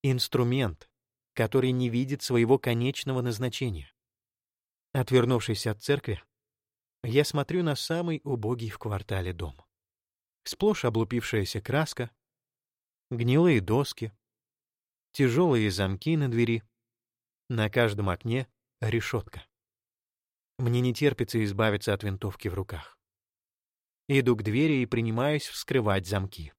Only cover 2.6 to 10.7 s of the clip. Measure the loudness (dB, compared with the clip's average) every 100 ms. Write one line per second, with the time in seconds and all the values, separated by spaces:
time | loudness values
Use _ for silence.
2.6 | 4 0 0 -2 -4 -2 -2 -2 -4 -4
3.6 | -6 -6 -12 _ _ _ _ _ _ _
4.6 | _ _ _ -4 4 4 6 2 0 -4
5.6 | -2 -4 -2 -2 -2 -8 _ _ _ _
6.6 | _ _ _ _ 0 2 2 0 -2 -2
7.6 | -2 -4 -4 -4 -4 -6 -4 -4 -4 -4
8.6 | -6 -8 -6 -6 -4 -4 -4 -6 -10 -10
9.6 | _ _ _ _ _ _ _ _ -14 -2
10.6 | 0